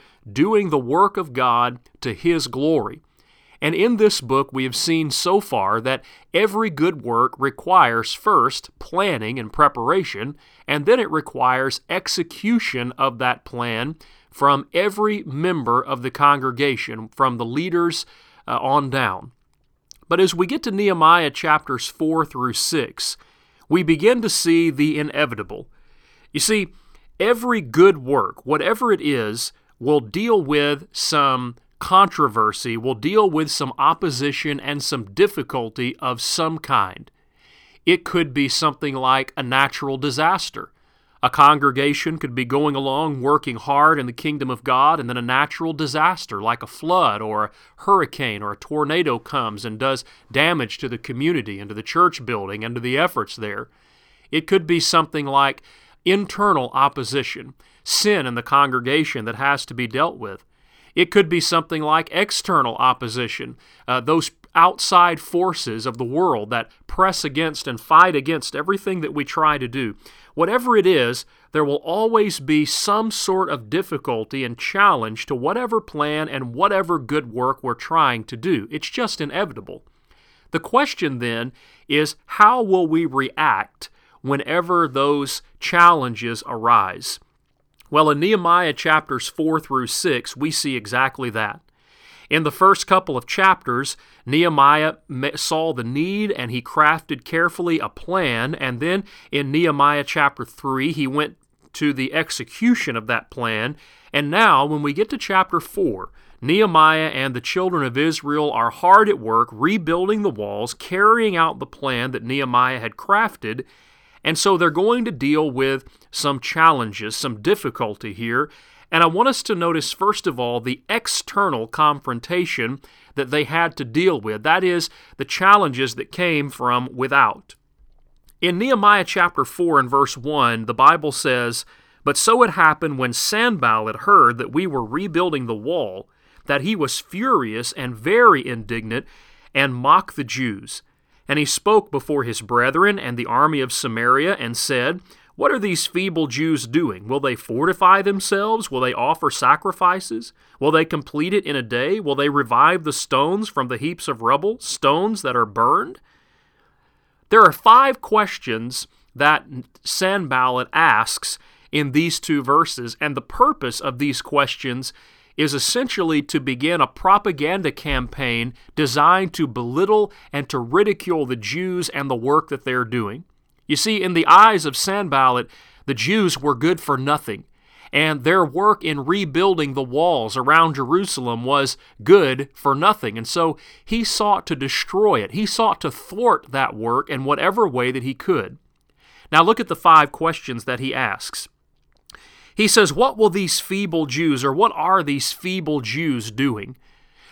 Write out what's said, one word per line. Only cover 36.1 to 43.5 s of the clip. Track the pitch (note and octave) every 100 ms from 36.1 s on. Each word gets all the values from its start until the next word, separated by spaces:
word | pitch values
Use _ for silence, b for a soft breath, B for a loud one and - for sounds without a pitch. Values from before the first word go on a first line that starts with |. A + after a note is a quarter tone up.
| A#2+
some | - - D#3+ D#3
kind. | - B2+ F#2 - - _ b b b b b b -
It | F3+ -
could | F3 D#3+
be | B2+ C#3
something | - D#3 C3+ D3 C3+
like | B2+ C3 - -
a |
natural | B2+ C3 C#3 - C#3 C3+
disaster. | C#3+ B2+ D#3+ F#3 - - - _ _ _ _ _
A | C3
congregation | - C#3+ D3 C#3 B2+ C#3+ C#3+ D#3+ D#3+
could | C#3
be | A#2+ A#2+
going | C#3 D3+ C#3
along, | C3+ C3+ D#3+ C3+
working | C3 D3 -